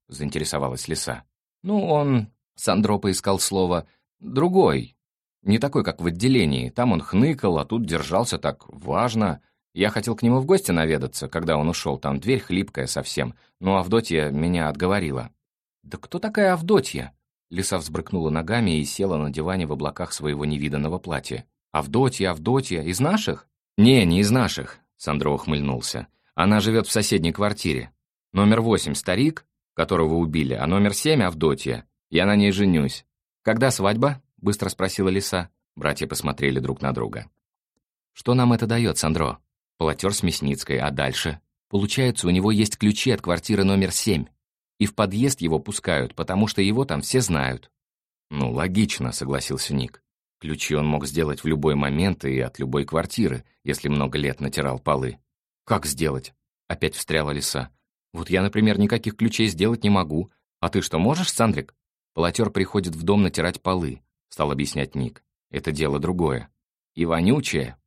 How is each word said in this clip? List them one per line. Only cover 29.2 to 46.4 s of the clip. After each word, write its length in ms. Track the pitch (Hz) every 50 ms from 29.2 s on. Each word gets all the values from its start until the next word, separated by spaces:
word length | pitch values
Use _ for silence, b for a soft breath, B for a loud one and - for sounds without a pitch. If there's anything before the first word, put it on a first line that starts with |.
| 139 160 156 - - _ _ _ _ _ _
которого 400 | - 82 - 95 82 80 78 82
убили, 400 | 85 85 78 76 80 71 65 62
а 120 | 55 67
номер 260 | 78 92 101 101 101 101
семь — 300 | - - 151 156 131 95
Авдотья. 640 | 90 82 76 - 76 69 - - 67 60 57 - _ _ _ _ -
Я 160 | 80 82 92
на 100 | 101 104
ней 160 | 104 101 101
женюсь". 540 | 92 98 101 95 87 78 71 69 - - - _ _ _ _ _ _ _ -
"Когда 280 | 110 113 113 131 131
свадьба?" 500 | - - 95 98 107 113 131 147 143 - _ _ _
быстро 320 | - - 101 101 - 98 95
спросила 400 | - - 92 92 - - 95 92
лиса. 400 | 92 98 - - 101 90 85 - _ _ _ _ -
Братья 320 | 76 73 73 71 - 78
посмотрели 520 | 69 76 - 76 73 69 - 69 69 65 65
друг 220 | 64 65 65 -
на 100 | 69 67
друга. 380 | 64 62 58 50 - 58 57 - _ _ _ _ _ _ _ _ _ _ _ _ _ _ _ _ _
"Что 200 | - - 123 123
нам 200 | 127 123 120 117
это 120 | 110 117
дает, 320 | 107 117 117 117 95 -
Сандро?" 420 | - - 78 78 82 78 62 - - _ _ _ _ _ _ _
"Полотер 360 | - 82 78 73 - 92 98 104
с 100 | - -
Мясницкой, 560 | 87 - - 71 69 69 67 - - 69 60
а 100 | 67 73
дальше?" 500 | 67 69 69 65 65 - - 82 76 - _ _ _ _ _ -
"Получается, 580 | - 101 101 104 - 135 131 123 110 - -
у 20 | 87
него 220 | 90 92 95 107
есть 260 | 110 101 110 107 -
ключи 340 | - 104 104 104 - - 127
от 100 | 113 -
квартиры 420 | - 87 87 85 - - 107 98 98
номер 280 | 95 98 98 95 87
семь. 340 | - - - 110 95 73 60 - _ _ _ _ _ _ _ _ _ -
И 60 | 107
в 100 | 101 -
подъезд 460 | - 104 92 98 107 131 139 135 -
его 180 | 85 80 78 76
пускают, 560 | - - 101 - - 95 82 71 62 - -
потому 320 | - - - 92 98